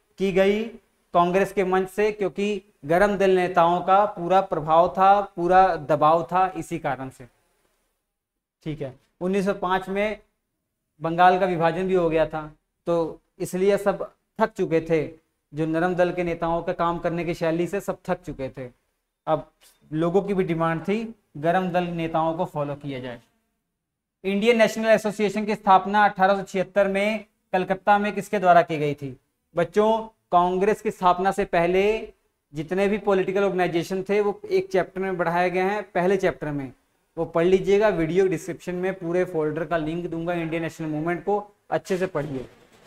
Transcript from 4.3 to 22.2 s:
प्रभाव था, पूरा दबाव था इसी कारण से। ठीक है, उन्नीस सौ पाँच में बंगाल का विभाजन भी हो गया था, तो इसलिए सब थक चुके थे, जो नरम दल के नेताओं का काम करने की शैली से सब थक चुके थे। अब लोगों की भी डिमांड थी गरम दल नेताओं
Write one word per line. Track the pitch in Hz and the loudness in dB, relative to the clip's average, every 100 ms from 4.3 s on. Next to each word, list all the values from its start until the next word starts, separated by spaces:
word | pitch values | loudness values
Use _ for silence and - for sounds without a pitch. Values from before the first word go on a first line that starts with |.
| 190 | 2
प्रभाव | 190 165 151 160 180 | 2 -2 2 4 4
था, | 185 190 202 | 4 4 4
पूरा | 202 - 175 185 190 165 | 2 -4 4 6 6 2
दबाव | 139 147 151 165 | -2 2 4 4
था | 165 180 185 165 | 2 0 0 -2
इसी | 156 165 | -8 -6
कारण | 156 127 131 | -6 -6 -10
से। | - 123 _ _ _ _ _ _ _ _ _ _ _ _ _ 160 | -16 -20 _ _ _ _ _ _ _ _ _ _ _ _ _ -12
ठीक | 151 | -10
है, | 135 - _ _ | -10 -14 _ _
उन्नीस | 180 196 190 | -2 0 0
सौ | 196 | -2
पाँच | 180 185 185 | -2 -2 -2
में | 196 214 208 _ _ _ _ _ _ _ _ | -4 -4 -6 _ _ _ _ _ _ _ _
बंगाल | 160 170 180 185 | -4 4 6 6
का | 190 | 2
विभाजन | 170 165 165 190 | 2 0 0 0
भी | 185 | 2
हो | 165 | 2
गया | 160 151 | 0 0
था, | 160 151 - _ _ - | -4 -12 -16 _ _ -4
तो | 170 160 - _ - | -2 -2 -8 _ -12
इसलिए | 175 185 196 196 | -8 0 2 2
सब | 202 185 - _ _ - | 0 -4 -8 _ _ -2
थक | 220 | -2
चुके | - 170 160 | -2 -2 0
थे, | 160 160 139 - _ _ _ | 0 -2 -2 -10 _ _ _
जो | 147 160 | -6 -2
नरम | 160 180 180 | 0 0 0
दल | 175 | 0
के | 170 | 0
नेताओं | 175 165 165 170 | -4 -4 -2 -2
का | 170 | -4
काम | 175 170 170 | -2 -2 -2
करने | 170 165 165 | -4 -4 -4
की | |
शैली | 160 165 165 175 | -4 -2 -2 -2
से | 196 | -4
सब | 185 180 - | -6 -8 -6
थक | 180 | -8
चुके | - 131 131 | -8 -10 -12
थे। | 135 123 - _ _ _ _ - | -12 -16 -18 _ _ _ _ -4
अब | 156 - _ _ _ _ | -4 -4 _ _ _ _
लोगों | 151 170 190 | -4 0 0
की | 185 | 0
भी | 190 | -2
डिमांड | 165 165 165 160 | -2 -2 -2 -2
थी | 160 214 226 - _ 147 | -4 -4 -6 -14 _ -4
गरम | 160 180 185 | 0 0 0
दल | 175 175 | -2 -2
नेताओं | 170 165 165 | -4 -4 -2